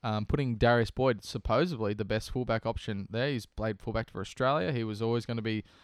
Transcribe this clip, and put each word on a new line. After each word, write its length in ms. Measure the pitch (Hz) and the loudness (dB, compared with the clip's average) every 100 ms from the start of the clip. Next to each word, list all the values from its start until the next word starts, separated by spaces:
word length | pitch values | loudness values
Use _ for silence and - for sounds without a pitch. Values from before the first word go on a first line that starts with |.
um, 240 | 120 107 104 | 0 -2 0
putting 300 | 143 135 113 | 0 0 2
Darius 340 | 120 120 113 | 6 6 4
Boyd, 320 | - 131 110 | 2 2 2
supposedly 720 | - 120 - 117 180 139 110 104 | -4 -8 2 2 2 0 -2 -2
the 100 | 104 | 0
best 240 | 110 - | -2 -2
fullback 380 | 127 117 113 113 | -4 0 0 0
option 400 | 117 - 101 95 | -4 -4 -6 -4
there. 200 | 113 135 | -2 -2
He's 160 | 135 - | -2 -6
played 320 | - 110 104 | -4 -4 -2
fullback 300 | - 113 110 | -4 -4 -4
for 100 | - | -8
Australia. 500 | 95 - 131 151 175 | -8 0 2 2 0
He 120 | 127 | -2
was 180 | 113 104 | -2 -2
always 240 | 113 117 110 | 0 0 0
gonna 160 | 117 | -4
be, 220 | 110 110 - - | -2 -2 -4 -18